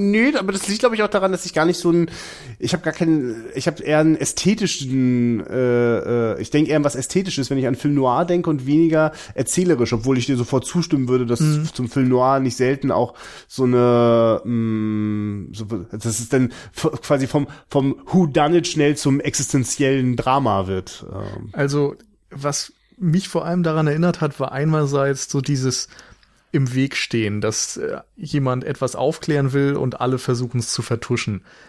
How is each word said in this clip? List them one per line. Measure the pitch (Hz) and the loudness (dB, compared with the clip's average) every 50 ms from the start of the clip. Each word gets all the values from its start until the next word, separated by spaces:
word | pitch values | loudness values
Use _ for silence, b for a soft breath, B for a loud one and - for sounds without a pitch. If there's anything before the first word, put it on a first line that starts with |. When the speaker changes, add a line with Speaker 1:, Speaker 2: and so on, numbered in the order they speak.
| 202 202 | 0 2
Speaker 1:
nö, | 208 220 240 285 294 | 4 4 4 4 2
aber | 226 190 196 | 0 0 -2
das | 196 190 - | -2 -2 -2
liegt, | 196 208 220 | -4 -2 2
glaub | 262 240 226 | 2 2 2
ich, | 214 | 2
auch | 208 208 | 0 2
daran, | - 196 190 185 | 2 2 2 2
dass | 185 170 - | 0 -2 -4
ich | 175 - | -4 0
gar | 156 156 | 2 2
nicht | 170 170 - | 2 2 2
so | - 175 | 2 4
ein, | 165 170 170 170 B B B B B B B 123 113 B | 4 4 2 0 B B B B B B B -18 -10 B
ich | - - 180 | -4 -2 -2
hab | 165 - | -2 -2
gar | 160 143 | -4 -2
keinen, | - 170 165 160 151 127 123 110 113 113 - - | 0 2 2 2 2 0 -2 -6 -8 -12 -10 -8
ich | 135 - | -6 -4
hab | 170 151 - | -4 -4 -4
eher | - 143 151 156 | -2 2 4 4
einen | 156 160 156 | 6 4 4
ästhetischen, | - - - - - - 185 214 220 208 160 - - 139 127 131 131 127 127 123 123 120 120 117 104 - | 2 0 -4 -4 0 2 2 2 2 0 -2 -2 -4 -4 -2 0 2 2 4 4 4 2 2 0 0 -2
äh, | - 104 127 127 123 120 120 120 120 117 92 65 90 120 120 117 110 - | -4 -2 0 2 2 2 4 4 2 2 0 0 0 0 0 0 0 -2
äh, | - | -4
ich | 107 - | -4 0
denk | - 147 156 120 | 0 2 2 2
eher | 156 | 2
an | 151 143 | 2 2
was | 143 - | 0 -2
Ästhetisches, | 131 131 - - 185 190 185 - 147 127 - | -4 -4 -2 -2 -2 -2 -2 -2 -4 -2 -2
wenn | 139 | -2
ich | 135 131 | 0 0
an | 123 131 | 0 -2
Film | - - 147 143 | 0 0 0 2
Noir | 143 131 127 120 143 180 | 2 2 2 2 2 2
denke | 175 175 175 170 170 | 0 0 0 0 0
und | 151 135 127 | -2 -2 0
weniger | 135 147 160 170 160 160 156 156 151 B B B B B | 2 2 4 4 4 4 2 2 0 B B B B B
erzählerisch, | 135 131 - - 175 185 180 156 120 113 - | -4 -4 -2 0 0 2 2 2 2 2 0
obwohl | 123 110 113 135 131 123 | 0 0 2 2 2 2
ich | 117 | 0
dir | 143 135 | 0 0
sofort | 120 120 - 135 123 - | -2 0 0 -2 -2 -2
zustimmen | - - 175 160 - 156 135 127 | -2 -2 -2 -2 0 0 0 0
würde, | 123 127 127 123 | 2 2 0 2
dass | 117 120 - | 0 0 2
Speaker 2:
Mhm. | 156 156 151 151 156 156 - | 2 2 2 0 -2 -4 -4
Speaker 1:
zum | - 127 113 | -6 -6 -2
Film | - 139 127 127 | 0 0 2 4
Noir | 127 123 127 131 139 135 | 4 4 4 4 2 2
nicht | 135 123 120 | 2 0 0
selten | - 123 127 139 135 - 135 | 0 0 0 0 0 0 0
auch | 82 101 123 - - B B B B B B | 2 2 0 -2 -4 B B B B B B
so | B - 131 131 | B -4 0 2
eine, | 123 123 123 120 120 120 120 120 120 117 117 117 113 110 - - | 4 4 4 6 6 6 6 6 6 6 6 4 4 2 2 0
mm, | 113 120 117 113 113 110 110 107 107 107 107 107 107 104 104 104 104 101 101 82 - - | -2 -2 0 0 0 0 0 -2 -2 -2 -2 -2 -2 -2 -2 -2 -4 -6 -6 -8 -10 -10
so, | 107 110 | -10 -8
dass | 98 113 92 85 - - 107 113 117 107 - | -8 -8 -8 -8 -8 -10 -6 -4 -4 -4 -4
es | 117 - | -4 0
dann | 139 131 127 120 B B B B B | 2 2 2 0 B B B B B
f-, | - - 156 - - | -4 -2 -2 -2 -2
quasi | - - 147 131 135 | -2 0 0 0 0
vom, | - - 147 139 - B B B | 0 -2 -2 -2 -4 B B B
vom | B - 143 135 139 135 - - | B 0 0 0 0 -2 -4 -4
Whodunit | - 170 185 180 147 127 160 147 156 175 170 160 | 0 2 2 4 4 2 2 2 4 4 2 2
schnell | - - 156 143 147 147 | 0 0 2 2 2 2
zum | - - 143 135 143 | 2 0 0 0 0
existenziellen | - 139 - - 135 - - 135 117 - - - 139 135 139 135 127 127 120 | 0 -2 -4 -4 -2 0 0 0 0 0 -2 0 2 2 2 2 2 0 0
Drama | 120 - 131 131 139 135 110 98 98 92 | 0 0 2 2 2 2 2 2 0 0
wird. | 95 95 92 92 - - - - - | -2 -2 -4 -6 -8 -12 -16 -14 -12
Ähm. | 92 98 101 98 - - - 104 - | -10 -10 -10 -10 -10 -12 -12 -10 -4
Speaker 2:
Also, | - 143 139 143 147 143 143 - - - _ _ _ _ _ | -2 -2 0 0 0 0 -2 -4 -8 -18 _ _ _ _ _
was | - 139 143 143 143 - - - _ _ _ _ _ - | -12 -8 -6 -4 -4 -6 -8 -10 _ _ _ _ _ -4
mich | 185 165 156 196 - - | 0 2 2 2 0 -2
vor | - 165 151 | -4 -4 -2
allem | 170 180 180 170 | -2 -2 0 0
daran | 160 156 160 156 | 0 0 2 2
erinnert | 151 147 160 170 175 - - | 2 2 2 2 0 0 0
hat, | 160 147 - - | -2 -4 -2 -4
war | 135 - | -6 -6
einerseits | - 135 151 160 156 156 147 139 143 139 139 139 139 135 - - | -4 -2 -2 0 0 0 0 0 0 0 0 0 0 -2 -4 -4
so | - 139 | -4 -4
dieses | 127 151 147 127 131 131 - - - B B B B B B B B B B B B _ | -2 -2 -2 -2 0 -2 -2 -4 -6 B B B B B B B B B B B B _
im | - 143 135 120 127 | -2 -2 -2 0 0
Weg | 131 135 135 - | 0 -2 -2 -2
stehen, | - - - - 117 110 101 104 104 | -4 -4 -2 -2 0 0 0 -2 -2
dass, | 107 110 104 - - - - | -2 -2 -2 -2 -4 -6 -6
äh, | - - 73 - - - _ _ | -6 -6 -6 -6 -8 -10 _ _
jemand | - 175 147 - 143 135 127 127 127 - | -14 -8 -4 -2 0 0 0 0 -2 -2
etwas | - 139 - 135 120 - | -6 -4 -4 -4 -4 -2
aufklären | - 127 151 165 - - 165 147 143 139 131 135 | -2 -2 -2 -2 -2 -2 -2 0 2 2 2 2
will | 139 139 139 139 | 2 2 2 0
und | - - 127 - - | 0 -2 -2 -2 -2
alle | 123 127 131 | -2 0 -2
versuchen | 127 - 135 123 120 127 123 - 120 | 0 0 -2 -2 -2 -2 -2 -4 -4
es | 113 - - | -4 -4 -4
zu | - | -6
vertuschen. | 113 - 120 113 - - 120 110 - 113 104 92 - b b b b | -4 -4 -4 -4 -2 -2 -2 -2 -2 -4 -6 -6 -8 b b b b